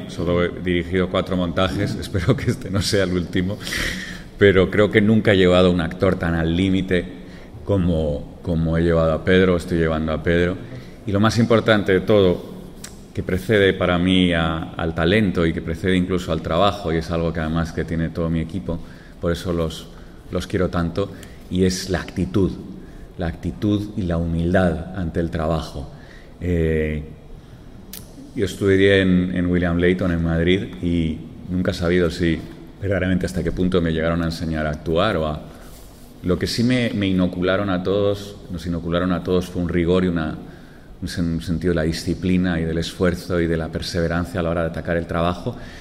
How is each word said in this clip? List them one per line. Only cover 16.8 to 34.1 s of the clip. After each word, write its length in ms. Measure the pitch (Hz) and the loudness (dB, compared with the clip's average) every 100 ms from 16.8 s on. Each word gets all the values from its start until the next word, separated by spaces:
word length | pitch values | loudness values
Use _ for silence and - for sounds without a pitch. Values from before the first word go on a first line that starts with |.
| 82 | -2
y 60 | 82 | -2
es 120 | 80 | 0
algo 220 | 85 82 | -2 0
que 80 | 82 | -2
además 320 | 80 82 80 | -2 -2 -2
que 120 | - | -4
tiene 260 | 82 82 80 | -4 -2 -4
todo 200 | 80 82 | -2 -2
mi 100 | 82 | -2
equipo, 380 | 80 98 - 82 - - - - | -2 -6 -6 -6 -8 -16 -20 -6
por 120 | 87 | -2
eso 200 | 85 95 | -2 -2
los, 360 | 85 80 - - - - - - | -2 -2 -6 -14 -18 -18 -18 -8
los 160 | 90 - | -6 -4
quiero 220 | 98 90 | -2 -2
tanto, 420 | 90 85 87 98 - - - - | 0 -2 -2 -6 -8 -16 -18 -6
y 140 | 90 | 0
es 260 | 92 90 - | 2 0 -4
la 100 | 82 | -4
actitud, 520 | - - 85 107 90 - - - - - - - | -4 -4 -2 2 0 -2 -12 -16 -16 -18 -16 -6
la 80 | 85 | -6
actitud 640 | 80 90 76 104 104 107 - | -4 -8 -4 0 0 -2 -4
y 60 | |
la 140 | 87 85 | -2 -2
humildad 800 | 85 82 85 92 92 80 82 101 | 0 0 2 4 4 0 -6 -6
ante 240 | 85 87 | -4 -2
el 100 | 85 | -2
trabajo. 600 | 82 78 80 - - 67 - - - - - | -2 0 -2 -4 -10 -12 -14 -18 -20 -20 -8
Eh, 640 | 87 85 80 78 78 78 73 - - - - - - - - - - - - | -2 2 2 2 0 -4 -8 -14 -18 -18 -18 -20 -20 -18 -16 -16 -16 -18 -10
yo 100 | - | -4
estudié 560 | 95 - 101 95 98 98 | -4 0 4 6 6 6
en, 320 | 95 90 90 | 6 4 2
en 120 | 92 87 | 0 0
William 300 | 90 87 85 | 2 2 4
Leyton 360 | 87 92 92 | 4 4 0
en 100 | 85 | 0
Madrid 520 | 82 82 85 95 117 - | 0 2 2 2 0 -6
y 360 | 87 85 80 78 - - - | -2 0 0 -2 -10 -14 -6
nunca 220 | 90 92 | -2 -2
he 20 | |
sabido 360 | 90 85 90 85 | 0 2 4 2
si 280 | 82 85 76 - - - - | 2 0 0 -4 -16 -18 -8
verdaderamente 460 | 98 95 90 92 87 | -2 0 0 0 -2
hasta 160 | 87 | -2
qué 100 | 82 | -2
punto 300 | - 92 90 | 0 0 2
me 100 | 82 | 0
llegaron 300 | 80 80 | 0 0